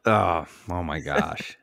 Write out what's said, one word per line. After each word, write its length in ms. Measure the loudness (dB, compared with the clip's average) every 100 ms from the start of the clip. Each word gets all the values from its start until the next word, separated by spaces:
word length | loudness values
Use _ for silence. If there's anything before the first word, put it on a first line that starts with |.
uh, 420 | 2 4 4 0 -4 -12 -8
oh 140 | -6
my 160 | -4 -6
gosh. 580 | -2 -2 -2 -6 -12 -16